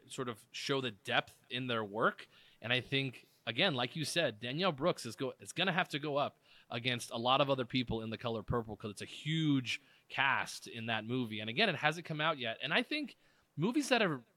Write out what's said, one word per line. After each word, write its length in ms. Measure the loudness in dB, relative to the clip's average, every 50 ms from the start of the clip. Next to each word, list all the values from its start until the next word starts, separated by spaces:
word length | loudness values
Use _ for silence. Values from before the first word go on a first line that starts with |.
| -14 -14
sort 200 | -8 -6 -6 -6
of 80 | -6 -8 -12 _ -12
show 280 | -8 -2 0 0 0
the 100 | 0 -2
depth 440 | -6 -6 _ 0 2 2 2 0 -8 _ _ _
in 160 | -6 -6 -2
their 160 | 0 0 0 0
work. 460 | -2 -2 2 2 2 2 0 -12 -20 _ -20 -20 -20 -20 _
And 120 | -2 0 0
I 80 | 0
think, 460 | 0 0 0 0 0 0 -4 -8 -18 _ _ _ _
again, 280 | -6 -2 2 2 2 2
like 220 | 0 -2 -2 -2
you 80 | -4 -4
said, 360 | -2 0 2 2 2 0 -2
Danielle 320 | -6 -6 -2 2 2 2 2
Brooks 320 | 2 2 2 2 2 -2
is 100 | -10 -6
go-, 180 | -4 -4 -4 -4 -8
is 120 | -14 -10 -2
gonna 200 | 0 0 2 2
have 160 | 2 0 0
to 80 | -2 -4
go 180 | -4 0 0
up 220 | 0 0 0 -2 _ _ _ -20 -20 -14 _
against 400 | -8 -4 -2 -2 -2 -2 -4 -6
a 80 | -6 -2
lot 220 | 2 4 6 6
of 100 | 6 4
other 140 | 4 0 0
people 380 | 0 0 0 0 0 -2 -4 -2
in 80 | -4
The 60 | -6 -4
Color 240 | -2 -2 -2 -2 -2
Purple 340 | 0 -2 -2 -2 -2 -8
'cause 140 | -8 -8 -10
it's 120 | -8 -8 -12
a 40 |
huge 720 | -12 -12 -10 -4 -2 0 2 4 4 4 4 4 0 -4 -6 -6 _ _ _ _ _
cast 600 | 0 2 4 4 4 2 0 -2 -6 -10 -12 -12
in 180 | -10 -8 -4
that 180 | -2 -2 -2 0
movie. 360 | 0 0 0 0 -2 -4 -6
And 100 | -6 -4
again, 180 | 0 2 2 2
it 60 | 2
hasn't 300 | 2 2 2 0 0 -6
come 140 | -6 -4 0
out 180 | 0 0 0 0
yet. 200 | -2 -4 -4 -4 -2
And 100 | 2 2
I 100 | 2 2
think 340 | 2 -2 -4 -4 -6 -10 _ _ _ _ _ _ _ _
movies 320 | 0 0 2 2 2 2 4
that 120 | 4 4
are, 200 | 6 4 2 0 -6 _ _